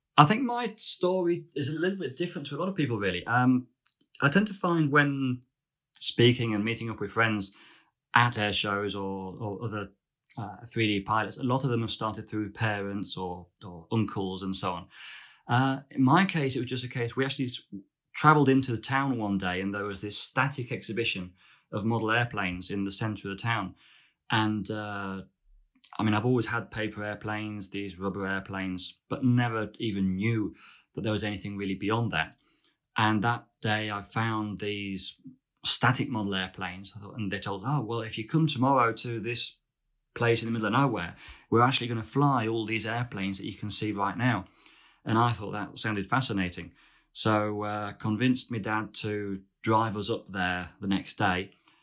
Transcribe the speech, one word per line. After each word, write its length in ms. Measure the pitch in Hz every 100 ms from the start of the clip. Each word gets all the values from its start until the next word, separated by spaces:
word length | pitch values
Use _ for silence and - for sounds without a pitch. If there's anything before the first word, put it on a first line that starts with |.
| _ -
I 60 |
think 200 | 151 226
my 300 | 240 240 202 -
story 680 | - - 180 185 175 175 - 147
is 120 | 131
a 100 | 156
little 220 | 185 196
bit 160 | 135 123
different 320 | 170 170 143
to 80 | 143
a 20 |
lot 100 | 190
of 60 | 190
people, 220 | 131 107
really. 300 | 98 90 -
Um, 400 | 123 127 127 - _ - - _ -
I 80 | 143
tend 180 | 190 208
to 60 |
find 360 | - 180 170 147
when 520 | 147 143 139 131 123 _ _ _ _ _
speaking 640 | - - - 120 120 117 104
and 80 |
meeting 260 | 110 113 113
up 120 | 107
with 100 | 101
friends 420 | 113 113 104 95 - - - _ _ _
at 240 | 120 120 113
air 160 | 104
shows 420 | 98 104 101 101 98
or, 400 | 98 98 95 85
or 240 | 107 98
other, 300 | 117 107 98 _ _ _ _ -
uh, 260 | 101 98 117
three 220 | 117 107
D 140 | 101
pilots, 340 | 98 110 98 -
a 80 |
lot 220 | 127 131 143
of 40 |
them 120 | 117
have 100 | 110
started 380 | - 110 110 -
through 240 | 107 101
parents 640 | - 110 101 101 101 90 95
or, 300 | 90 90 87 -
or 260 | 92 85 -
uncles 500 | 113 98 104 95 92
and 140 | 95 92
so 160 | 92
on. 160 | 87 87 - - - - _ -
Uh, 320 | 123 135 135 -
in 100 | -
my 220 | 131 170
case, 320 | 190 165 135 131
it 40 |
was 100 | 123
just 160 | 127 123
a 20 |
case, 300 | 127 117 131
we 80 | 135
actually 220 | - 127
s-, 120 | - - 98 - _ _
travelled 340 | - 151 151 135
into 240 | 131 131
the 60 | 113
town 400 | - 135 139 113
one 200 | 104 98
day 220 | 92 90
and 140 | 98 101
there 80 |
was 160 | 104 95
this 180 | 104 -
static 540 | - 131 143 135 120
exhibition 640 | 107 - 107 113 95 90 - _ _ -
of 100 | 107
model 260 | 113 113 110
airplanes 600 | 120 120 104 92 90 87
in 140 | 101 95
the 60 |
centre 380 | - 113 101 98
of 60 | 98
the 80 |
town. 320 | 113 113 95 - _ _ _ _ -
And, 400 | 113 107 107 98
uh, 520 | 107 104 101 98 95 95 _ _ _ _ _ - -
I 60 |
mean, 100 | 107
I've 120 | 104 123
always 220 | 127 110
had 240 | 117 98
paper 340 | 113 107 104 104
airplanes, 640 | 104 107 107 107 104 95
these 280 | 98 98 87
rubber 300 | 98 98 95
airplanes, 680 | 98 95 95 95 92 - - -
but 160 | -
never 480 | 127 123 120 110 98 -
even 360 | 113 98 95 92
knew 380 | 113 110 92 - - - _
that 80 | -
there 100 | 110
was 100 | 107
anything 320 | 107 101 101 98
really 200 | 98 95
beyond 360 | 98 117 113
that. 240 | 80 - - _ _ - _ _ -
And 240 | 107 107
that 260 | 117 120 - _
day 280 | 110 107 107
I 120 | 101
found 580 | 101 113 113 110 104 95
these 600 | 104 104 98 95 - - - - _ _
static 460 | - - 123 123 135
model 260 | 113 101 95
airplanes, 580 | 92 - 92 92 98 101 98 117
and 160 | 98
they 80 | 98
told, 240 | 104 98 131
"Oh, 160 | 147
well, 200 | 107 117
if 160 | 110 113
you 100 | 110
come 180 | 160 160
tomorrow 460 | 117 131 135 117
to 300 | 113 123 113
this 380 | 113 117 - - _ _ _ _ _ -
place 280 | 117 113
in 40 | 113
the 40 |
middle 160 | 117 104
of 60 |
nowhere, 420 | 127 139 101 85 - - - -
we're 120 | 113
actually 260 | 127 - 117
gonna 160 | 117
fly 420 | 101 139 147 127 110
all 200 | 113 107
these 200 | 110 110
airplanes 520 | 120 123 104 98 98
that 100 | 113
you 80 | 104
can 140 | 107
see 240 | - 107
right 240 | 98 98 104
now." 300 | 123 101 - - - - _ _ -
And 120 | 113
I 140 | 120
thought 200 | 95 101
that 280 | 104 101 -
sounded 280 | 113 101 95
fascinating. 640 | 123 - 98 90 - 85 _ _ _ _
So, 500 | - 110 107 104 104
uh, 300 | 104 104 101
convinced 580 | - 110 107 127 123 -
my 60 | 113
dad 360 | 110 107 104 -
to 480 | 107 104 101 95 - _
drive 340 | 110 110 113 104
us 140 | 101
up 200 | 107 -
there 420 | 95 90 90 87 -
the 60 | 98
next 300 | 98 - -
day. 340 | 101 90 98 _ - _